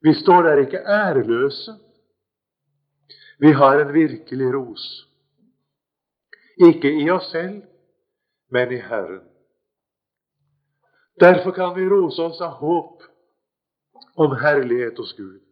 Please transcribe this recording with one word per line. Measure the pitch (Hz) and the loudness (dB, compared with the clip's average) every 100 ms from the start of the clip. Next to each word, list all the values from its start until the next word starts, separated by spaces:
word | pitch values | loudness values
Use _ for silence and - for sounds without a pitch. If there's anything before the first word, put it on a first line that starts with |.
Vi | 156 | 2
står | 151 - 180 | 2 4 4
der | 165 147 | 4 2
ikke | 135 185 - | 0 -4 -2
æreløse. | 208 196 143 110 117 139 135 - 220 _ _ _ _ _ _ _ _ _ _ _ _ _ _ _ _ | -2 0 -2 -2 -2 -2 -6 -16 -20 _ _ _ _ _ _ _ _ _ _ _ _ _ _ _ _
Vi | 147 | 4
har | 139 139 143 | 6 4 4
en | 143 | 0
virkelig | 147 156 117 - 127 131 | 0 0 -4 -12 -6 -4
ros. | 135 120 104 - - _ _ _ _ _ _ _ _ _ _ _ _ _ - _ - 170 | -4 -8 -14 -16 -18 _ _ _ _ _ _ _ _ _ _ _ _ _ -20 _ 6 6
Ikke | 165 143 151 | 6 -2 -2
i | 147 | -2
oss | 180 - | -2 -4
selv, | 165 185 208 - _ _ _ _ _ _ _ _ | -10 -10 -14 -20 _ _ _ _ _ _ _ _
men | 123 123 | -4 -4
i | 123 | -6
Herren. | 104 117 87 92 _ _ _ _ _ _ _ _ _ _ _ _ _ _ _ _ _ _ _ _ | -8 -10 -10 -16 _ _ _ _ _ _ _ _ _ _ _ _ _ _ _ _ _ _ _ _
Derfor | 175 180 190 | 6 6 0
kan | 185 180 | -6 -6
vi | 180 185 | -4 0
rose | 196 175 - | 0 0 -4
oss | 165 165 | -8 -8
av | 170 - | -12 -8
håp | 147 170 - _ - _ _ _ _ _ _ _ _ _ _ - | -4 -4 -4 _ -20 _ _ _ _ _ _ _ _ _ _ -2
om | 151 131 | -2 0
herlighet | 147 147 123 120 120 117 | -2 -2 -2 -4 -4 -10
hos | 104 | -16
Gud. | - 95 95 _ | -16 -20 -20 _